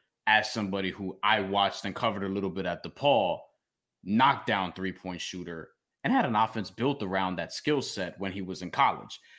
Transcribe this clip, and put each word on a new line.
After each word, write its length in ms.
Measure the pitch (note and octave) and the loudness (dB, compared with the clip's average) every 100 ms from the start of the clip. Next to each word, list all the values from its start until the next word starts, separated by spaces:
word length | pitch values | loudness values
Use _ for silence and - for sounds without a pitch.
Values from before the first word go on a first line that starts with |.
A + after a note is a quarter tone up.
| _ _ A2 | _ _ 4
as 260 | G#2+ - | 4 4
somebody 400 | A2+ G2 G2 F#2 | -2 -2 0 -2
who 260 | F2 F#2 - | -4 -8 -2
I 160 | G#2 A2 | 2 2
watched 460 | F#2+ G2+ G2 - G2+ | 2 2 2 0 -6
and 100 | - | -2
covered 280 | A#2 G2 | -2 0
a 40 | G2 | -2
little 220 | G2 F#2+ | -2 -2
bit 160 | F2+ F2 | -2 -4
at 180 | F2 | -4
DePaul, 560 | F2 - C#3+ A#2+ F2+ D#2+ - _ _ _ _ _ | -8 0 4 4 2 -2 -8 _ _ _ _ _
knockdown 680 | F2+ A2 C3+ B2 - G2+ F2+ | -2 4 4 4 0 0 0
three-point 480 | F#2+ F#2+ - F#2 F2 | -4 -6 -6 -8 -8
shooter, 480 | - F#2 E2+ D#2+ - _ _ _ | -8 -8 -8 -10 -12 _ _ _
and 80 | E3+ | 0
had 140 | B3+ C#3+ | 2 2
an 100 | A2 | 2
offense 340 | A2+ A2+ F#2 | 2 0 -6
built 320 | - C3+ C#3 | -2 0 0
around 360 | F#2+ F#2+ F#2 F2 | 0 0 0 -2
that 160 | E2 | -4
skill 280 | - D3 C#3+ | -4 0 0
set 380 | - G2+ F2 - | -2 -4 -6 -4
when 140 | F#2+ | -6
he 80 | F#2+ | -4
was 200 | F#2 F2+ | -6 -6
in 100 | F2+ | -4
college, 500 | - B2 - - - - | 2 2 2 -10 -16 -18